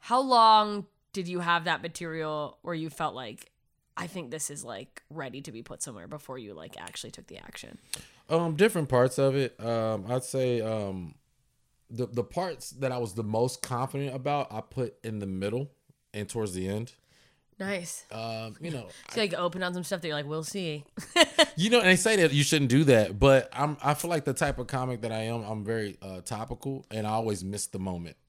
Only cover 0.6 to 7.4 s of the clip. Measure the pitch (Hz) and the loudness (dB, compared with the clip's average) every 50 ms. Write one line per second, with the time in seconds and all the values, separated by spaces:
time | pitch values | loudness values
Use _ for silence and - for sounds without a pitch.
0.6 | 214 208 208 208 196 _ _ _ _ _ _ 196 185 170 180 175 175 170 175 170 | 6 4 -2 -6 -8 _ _ _ _ _ _ -8 -6 -4 -4 -4 0 0 0 0
1.6 | 160 180 165 147 175 170 165 - 175 165 160 160 156 156 151 151 147 - - _ | 2 0 -2 -2 -4 -10 -10 -8 -10 -8 -6 -6 -4 -4 -4 -4 -6 -8 -10 _
2.6 | _ 170 175 160 156 160 - - 165 151 98 123 131 110 107 - - _ _ _ | _ -8 -6 -6 -6 -8 -6 -4 -4 -4 -4 -6 -10 -12 -12 -14 -18 _ _ _
3.6 | _ _ _ _ _ _ _ - 175 165 175 190 160 120 139 156 - - 147 143 | _ _ _ _ _ _ _ -10 -10 -8 -8 -10 -10 -10 -10 -8 -8 -10 -10 -12
4.6 | 135 120 113 95 127 _ _ - _ _ 143 160 165 165 - 139 139 - 110 113 | -12 -12 -12 -12 -12 _ _ -20 _ _ -12 -12 -12 -10 -12 -12 -14 -14 -14 -14
5.6 | 120 - 117 - - - 117 101 85 - 147 151 - - 131 131 113 101 98 78 | -14 -16 -12 -10 -10 -10 -10 -16 -14 -14 -14 -16 -14 -14 -14 -14 -12 -14 -14 -16
6.6 | 82 - - - - - - - - - - - - - - - | -16 -16 -14 -14 -14 -14 -12 -12 -14 -14 -16 -18 -20 -18 -20 -18